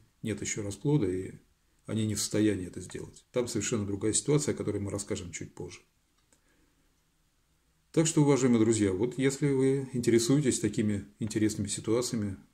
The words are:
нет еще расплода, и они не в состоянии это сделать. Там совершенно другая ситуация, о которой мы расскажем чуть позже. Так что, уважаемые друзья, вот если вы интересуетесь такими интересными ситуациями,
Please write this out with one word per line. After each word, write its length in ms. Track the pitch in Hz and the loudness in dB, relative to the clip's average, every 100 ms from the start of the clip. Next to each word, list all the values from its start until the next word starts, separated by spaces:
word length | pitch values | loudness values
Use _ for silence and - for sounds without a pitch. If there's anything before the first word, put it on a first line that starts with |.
| _ _ | _ _
нет 180 | 110 101 | -8 -6
еще 220 | 98 - | -6 -6
расплода, 480 | 104 101 143 147 95 | -8 -4 0 2 2
и 220 | 92 98 - _ _ _ _ - | -2 -6 -12 _ _ _ _ -6
они 200 | 110 110 | -2 -2
не 80 | 101 | -2
в 60 | |
состоянии 460 | - 107 107 98 90 | -2 2 2 2 -4
это 120 | - | -10
сделать. 460 | 90 - - - _ | -12 -12 -14 -18 _
Там 160 | 123 120 | -4 -2
совершенно 360 | 110 101 117 101 | -4 -2 -2 -4
другая 280 | 101 110 | -4 -2
ситуация, 400 | - - 147 151 | 0 2 0 0
о 40 | 98 | -2
которой 200 | 98 101 | -4 -4
мы 140 | 101 | -4
расскажем 400 | 101 - 104 87 | -6 -6 -8 -8
чуть 220 | - - | -12 -14
позже. 280 | - 90 - _ _ _ _ _ _ _ _ _ _ _ _ _ _ _ _ _ _ _ _ _ | -12 -14 -16 _ _ _ _ _ _ _ _ _ _ _ _ _ _ _ _ _ _ _ _ _
Так 160 | - 160 | 0 2
что, 140 | - | 4
уважаемые 400 | 143 135 127 117 | 6 6 6 6
друзья, 320 | 110 110 101 | 6 4 2
вот 240 | 92 123 - | 2 -2 0
если 320 | 135 135 147 | -2 0 0
вы 400 | 135 135 139 131 | 2 2 0 -2
интересуетесь 680 | 120 120 117 117 139 139 104 | -2 4 4 4 4 2 0
такими 440 | 107 113 107 101 - _ | -2 0 -2 -2 -6 _
интересными 480 | 110 107 104 104 101 | -6 0 0 0 -6
ситуациями, 720 | - 107 117 123 117 101 90 - | -6 -2 -2 -2 -4 -4 -8 -16